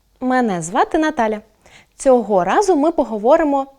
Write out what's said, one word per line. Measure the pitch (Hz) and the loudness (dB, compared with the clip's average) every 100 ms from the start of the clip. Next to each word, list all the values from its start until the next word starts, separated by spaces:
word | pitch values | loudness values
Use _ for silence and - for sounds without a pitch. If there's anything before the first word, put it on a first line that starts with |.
| _ _ | _ _
Мене | 254 254 233 180 | -2 0 0 -2
звати | 165 240 440 330 | -4 -2 -2 0
Наталя. | 311 311 220 214 - _ _ - _ _ | -2 -2 -4 -4 -12 _ _ -20 _ _
Цього | 269 247 202 196 | 2 2 2 0
разу | 175 285 403 320 | 2 0 2 2
ми | 311 | 2
поговоримо | 330 233 220 220 302 302 277 269 | 0 -4 -2 2 2 2 -2 -4